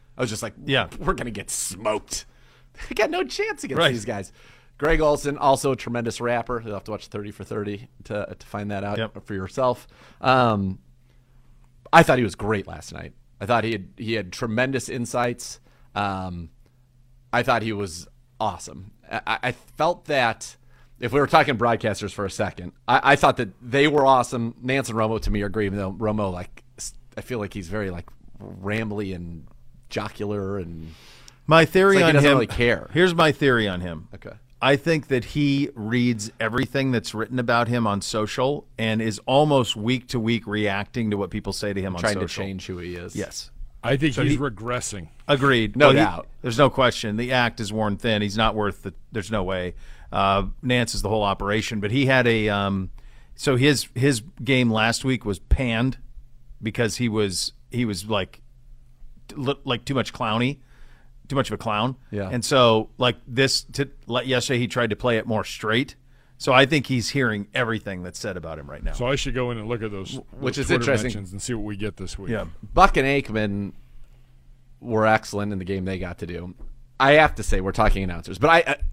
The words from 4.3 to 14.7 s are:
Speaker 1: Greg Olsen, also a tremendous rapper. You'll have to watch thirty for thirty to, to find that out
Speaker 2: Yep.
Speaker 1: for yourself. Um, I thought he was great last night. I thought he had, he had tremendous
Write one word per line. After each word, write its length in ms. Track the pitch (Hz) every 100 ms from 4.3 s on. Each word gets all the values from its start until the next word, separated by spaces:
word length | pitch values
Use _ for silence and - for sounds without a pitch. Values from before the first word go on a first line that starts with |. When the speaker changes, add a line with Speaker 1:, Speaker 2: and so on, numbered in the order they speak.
| - - - _ -
Speaker 1:
Greg 240 | 151 165
Olsen, 360 | 151 147 143 143
also 360 | 139 135 139
a 20 | 127
tremendous 460 | 120 120 117 -
rapper. 400 | 120 120 - 120
You'll 120 | 113 98
have 100 | -
to 60 |
watch 160 | 104 -
thirty 220 | 104 104
for 120 | 101
thirty 460 | 92 110 104 101 123 - -
to, 280 | 104 - -
to 80 | -
find 240 | 104 104
that 140 | 101 101
out 120 | 107
Speaker 2:
Yep. 280 | 113 101 -
Speaker 1:
for 80 |
yourself. 520 | 98 95 - 127 123 - - - -
Um, 580 | 131 131 120 104 95 95 - - _ _ _ - - - - - -
I 120 | 165
thought 160 | 160 127
he 40 |
was 120 | 110 -
great 320 | 101 104 85
last 260 | 80 -
night. 200 | 82 82 - _ -
I 40 | 101
thought 200 | 117 113
he 60 |
had, 160 | 107 92 -
he 160 | 113
had 180 | 110 90
tremendous 560 | - 117 110 131